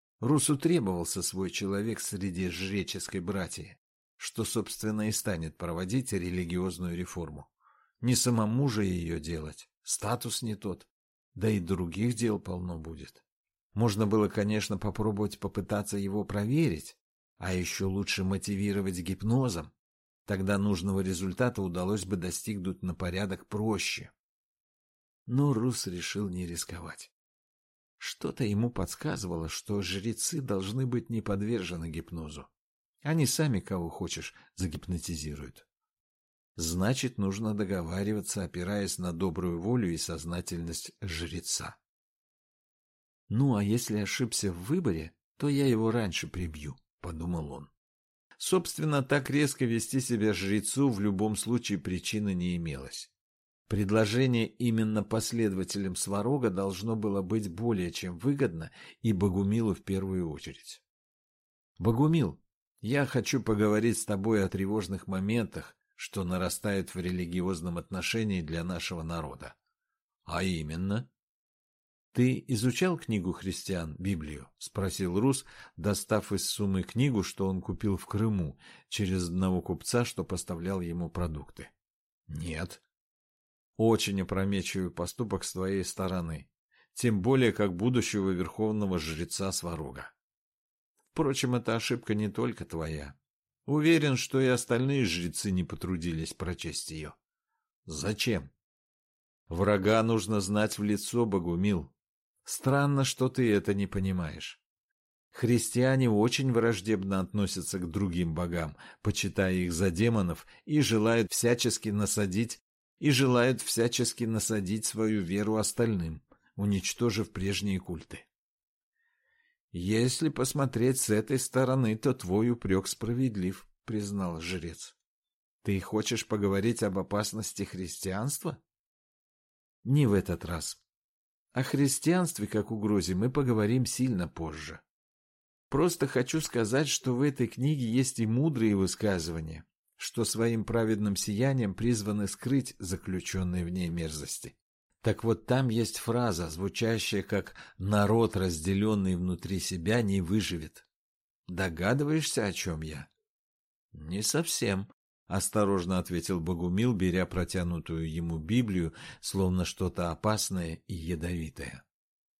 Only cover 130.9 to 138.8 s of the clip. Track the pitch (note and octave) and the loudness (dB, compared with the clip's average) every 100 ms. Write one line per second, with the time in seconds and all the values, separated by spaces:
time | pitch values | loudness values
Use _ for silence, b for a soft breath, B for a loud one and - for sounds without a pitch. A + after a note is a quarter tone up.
130.9 | _ _ _ _ _ _ B2 C3 C3+ C#3+ | _ _ _ _ _ _ -4 0 4 2
131.9 | C#3 D3+ F3+ F3 - G#2 A2 G2+ A2+ G#2+ | 2 2 4 2 -2 -2 0 0 0 2
132.9 | G2+ E2+ F#2 A#2+ C#3 C3 A2 G#2 B2+ A#2 | 2 2 2 2 2 2 4 4 4 2
133.9 | - B2+ G2 E2+ - E2 D#2+ D2+ C#2+ _ | 0 0 0 -2 -4 -8 -6 -10 -14 _
134.9 | _ _ _ _ _ _ _ - C3+ F3 | _ _ _ _ _ _ _ -4 2 2
135.9 | - C#3+ B2+ B2 D#3+ - A#2+ A2 B2+ D3 | 2 0 2 2 0 0 0 2 2 2
136.9 | - C3 B2 C#3+ C3+ A#2 - C#3 D3 A#2 | 0 0 2 2 2 -2 0 0 2 2
137.9 | A#2+ C3+ - A2 A#2+ D#3+ B2+ A2 G2+ | 2 2 2 2 4 2 4 4 6